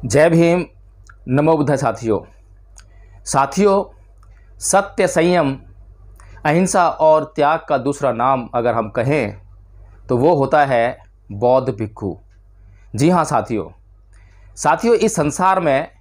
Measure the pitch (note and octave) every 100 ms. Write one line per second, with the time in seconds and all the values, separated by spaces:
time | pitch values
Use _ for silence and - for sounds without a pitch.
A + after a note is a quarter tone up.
0 | A#2 C3 D#3+ E3 E3+ F3 D#3+ - - -
1 | - - - C3 D3+ D#3 C#3+ C#3 C3+ G2+
2 | A2+ G2+ - - - - - - - -
3 | - - - C#3 C#3 F3+ G3+ G3 - -
4 | - - - - - - - F#3+ G3 -
5 | F#3 D#3+ E3+ F3+ C#3+ C3+ - - - -
6 | - - - - D#3 D#3+ F#3 G3 E3+ -
7 | D#3 D#3 C#3+ - C#3+ D#3+ - C#3+ C3 C#3+
8 | C#3 A2+ B2+ C3+ A2+ B2 A#2+ A2+ G#2+ B2
9 | A#2+ D3+ G#2+ G2 - - - - - -
10 | - B2 C#3+ D#3+ C3+ D3+ C#3 B2 A#2 C3
11 | - _ _ G2+ A#2+ C3 C3 G#2 A2 A2
12 | G2+ D#2 - - _ _ - - - G#2+
13 | D3 F3+ D3+ C3+ G2+ A2 - - _ -
14 | _ - - - - - D3 E3 A#3 A#3
15 | G#3+ G3+ D3 C#3 F#3 F#3+ D#3 C3+ D#3 _